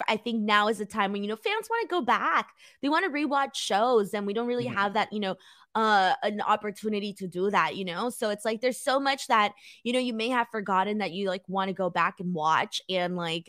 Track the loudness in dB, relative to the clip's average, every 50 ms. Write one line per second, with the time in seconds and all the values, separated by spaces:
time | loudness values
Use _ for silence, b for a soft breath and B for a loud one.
0 | -2 -2 -2 -2 -2 -2 -2 -2 2 4 4 4 4 4 2 0 -4 -6 -2 -2
1 | 0 0 0 -4 -4 -6 -6 -4 -2 -2 -2 -2 -2 -2 -2 -2 -2 -2 -2 -2
2 | 2 2 2 2 2 0 0 0 -2 -4 _ b b b b b -2 0 2 2
3 | 2 0 -2 -2 -2 0 0 0 0 -2 -4 -8 -4 0 2 2 2 4 4 2
4 | 2 2 -4 -4 -4 -2 -2 -2 -2 -2 -2 -2 -2 -2 0 0 0 0 2 0
5 | -2 -2 -2 -4 -2 -4 -4 B B B B B B B -2 0 4 4 6 6
6 | 6 4 2 2 0 -2 -2 -2 2 2 0 0 0 -8 -8 -4 -4 -4 -2 -2
7 | -4 -6 -8 -8 -10 -8 -4 -2 -2 2 4 2 2 2 0 -4 -6 -4 -4 -4
8 | -4 -4 -4 -2 -2 -2 -2 -2 -2 -4 -4 0 0 -2 -2 0 0 0 0 2
9 | 2 0 0 -2 0 2 4 4 4 2 0 B B B B B B 0 0 2
10 | 0 0 -2 -2 -2 0 0 0 -2 -2 -4 -6 -2 0 2 2 2 2 0 -2
11 | -2 -2 -2 -2 -2 -2 -2 -4 -6 -4 -2 -2 0 -2 -2 -2 -2 0 2 2
12 | 0 0 0 -4 -6 -4 -2 0 2 2 4 4 2 0 -4 -10 -6 -2 -2 0
13 | 0 0 -2 -4 -4 -4 -4 -6 -8